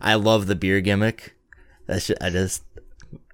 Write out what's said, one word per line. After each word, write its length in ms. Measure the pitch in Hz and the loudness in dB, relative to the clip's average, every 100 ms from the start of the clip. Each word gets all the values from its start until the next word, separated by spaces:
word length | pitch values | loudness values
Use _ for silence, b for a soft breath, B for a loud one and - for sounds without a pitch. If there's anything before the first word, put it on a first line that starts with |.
I 140 | 104 110 | 0 2
love 300 | 107 110 98 | 4 2 2
the 80 | 95 | -2
beer 260 | 95 98 | 0 0
gimmick. 520 | 95 101 110 - - - _ b b b - | 2 2 0 -2 -12 -20 _ b b b -6
That 160 | 92 | -6
shit, 160 | - - | -2 -2
I 80 | 92 | -2
just, 360 | 87 92 - - - - - - - - | -2 -2 -4 -12 -20 -20 -20 -20 -20 -20